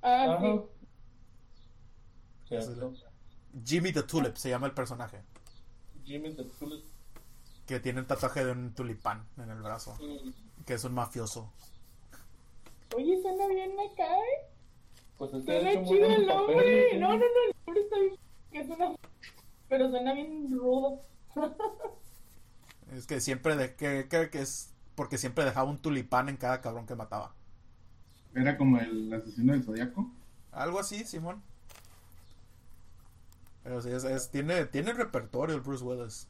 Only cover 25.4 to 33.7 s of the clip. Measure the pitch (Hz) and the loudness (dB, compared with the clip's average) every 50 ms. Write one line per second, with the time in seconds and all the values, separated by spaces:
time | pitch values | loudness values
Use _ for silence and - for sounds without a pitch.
25.4 | 151 135 107 127 131 135 147 139 - 160 147 135 117 - - 123 127 139 139 131 | 2 2 2 0 -2 -2 -2 -4 -4 -2 -2 -2 -2 0 0 0 0 0 -4 -4
26.4 | - 123 127 127 - 120 113 117 117 - 123 113 110 107 107 107 - - - - | -2 -2 -2 0 -2 -6 -8 -8 -10 -10 -10 -10 -10 -8 -8 -8 -8 -10 -14 -20
27.4 | - - - - - - - - - - - - - - - - _ - - 127 | -20 -20 -20 -20 -20 -20 -20 -20 -20 -20 -20 -20 -20 -20 -20 -20 _ -10 -2 0
28.4 | 127 139 143 143 139 135 127 120 113 113 113 110 110 110 110 113 110 113 - 127 | 2 2 2 4 6 6 8 6 6 0 -2 -4 -4 -4 -6 -6 -8 -8 -4 2
29.4 | 117 131 143 139 123 110 110 113 120 127 - - 226 - - - - - - - | 4 4 4 4 0 -2 -4 -4 -4 -4 -4 -4 -6 -6 -6 -18 -20 -20 -20 -20
30.4 | - - - - 135 160 175 196 202 - 202 208 226 220 - 160 160 170 185 214 | -20 -18 -8 -6 -4 -2 -2 -4 -4 -4 -6 -8 -10 -10 -10 -8 -8 -8 -10 -10
31.4 | 202 - - - - - - - - - - - - - - - - - - - | -14 -18 -20 -20 -20 -20 -20 -20 -20 -20 -20 -20 -20 -20 -20 -20 -20 -20 -20 -20
32.4 | - - - - - - - - - - - - - - - - - - - - | -20 -20 -20 -20 -20 -20 -20 -20 -20 -20 -20 -20 -20 -20 -20 -20 -20 -20 -20 -20
33.4 | - - - - - 120 | -20 -20 -20 -18 -12 -8